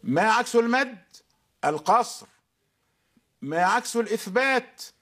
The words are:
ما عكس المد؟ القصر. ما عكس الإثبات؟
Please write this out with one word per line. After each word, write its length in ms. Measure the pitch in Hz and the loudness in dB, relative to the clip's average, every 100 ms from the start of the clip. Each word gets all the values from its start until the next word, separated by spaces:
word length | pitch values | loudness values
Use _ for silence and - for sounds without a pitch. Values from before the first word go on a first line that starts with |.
ما 300 | - 139 214 | -2 0 2
عكس 240 | 220 240 233 | 2 2 2
المد؟ 420 | 233 247 269 220 _ - _ _ _ _ | 2 2 0 -6 _ -20 _ _ _ _
القصر. 640 | 139 151 147 214 226 - - _ _ _ _ _ _ _ _ _ _ _ | -4 -4 2 2 2 -6 -20 _ _ _ _ _ _ _ _ _ _ _
ما 220 | 135 160 | -6 0
عكس 320 | 180 233 247 233 | 2 2 -2 -4
الإثبات؟ 840 | 214 214 - 190 269 262 247 _ - _ | -2 -4 -2 -2 2 0 -2 _ -20 _